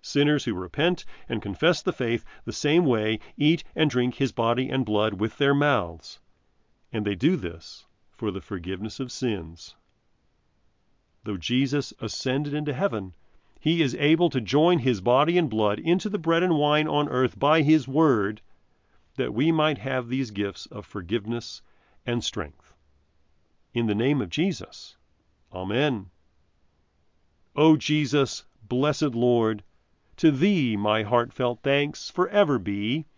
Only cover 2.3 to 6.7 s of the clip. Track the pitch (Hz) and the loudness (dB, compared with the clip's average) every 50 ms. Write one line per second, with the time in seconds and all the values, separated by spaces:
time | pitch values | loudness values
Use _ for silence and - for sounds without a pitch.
2.3 | - - - - 104 - - 147 147 170 180 147 123 110 107 110 110 110 - - | -20 -14 -12 -10 -10 -4 -2 2 2 2 4 4 2 2 2 0 -2 -4 -6 -14
3.3 | - - 147 151 165 165 - - - - 156 151 135 127 123 127 120 - 139 123 | -6 0 2 2 2 2 -2 -10 -2 0 0 2 2 2 0 0 0 0 -2 -2
4.3 | - - 113 113 117 120 127 - 131 131 131 104 107 104 107 110 101 92 104 113 | 0 0 0 0 2 0 -2 -2 -2 -4 -2 0 2 2 2 0 0 -2 -2 -4
5.3 | - - 147 139 143 143 147 147 139 117 92 85 85 80 - - - - _ _ | 0 0 0 2 2 2 2 2 2 0 0 -4 -8 -14 -16 -18 -20 -20 _ _
6.3 | _ _ _ _ _ _ _ _ | _ _ _ _ _ _ _ _